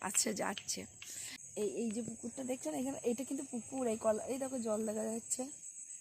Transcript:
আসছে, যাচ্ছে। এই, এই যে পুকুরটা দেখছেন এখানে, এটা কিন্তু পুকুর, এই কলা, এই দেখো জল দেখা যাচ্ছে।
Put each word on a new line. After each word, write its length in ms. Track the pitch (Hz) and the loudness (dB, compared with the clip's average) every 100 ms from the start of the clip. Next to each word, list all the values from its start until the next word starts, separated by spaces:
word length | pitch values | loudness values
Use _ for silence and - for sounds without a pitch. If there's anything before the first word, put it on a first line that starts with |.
আসছে, 340 | - - - | 2 4 4
যাচ্ছে। 520 | 190 185 202 - - 202 - - - - - - - | 4 0 0 -2 -4 -4 -10 -10 -8 -8 -8 -8 0
এই, 120 | 208 | 0
এই 220 | 120 233 | 2 0
যে 120 | 208 | 0
পুকুরটা 420 | 233 226 240 254 | -2 -4 -6 -4
দেখছেন 300 | 254 254 302 | -2 -2 0
এখানে, 240 | 302 254 277 | 0 0 0
এটা 220 | - 233 | 2 2
কিন্তু 200 | 269 277 | 2 -2
পুকুর, 420 | 277 247 - 262 247 | -2 -4 -4 0 2
এই 100 | 220 | 4
কলা, 260 | 220 214 | 6 4
এই 140 | - 254 | 2 0
দেখো 200 | 262 262 | 0 0
জল 280 | 226 214 220 | 2 2 2
দেখা 180 | 214 | 2
যাচ্ছে। 420 | 220 226 - - 262 - - - - - | 0 0 0 -2 -2 -6 -12 -12 -12 -12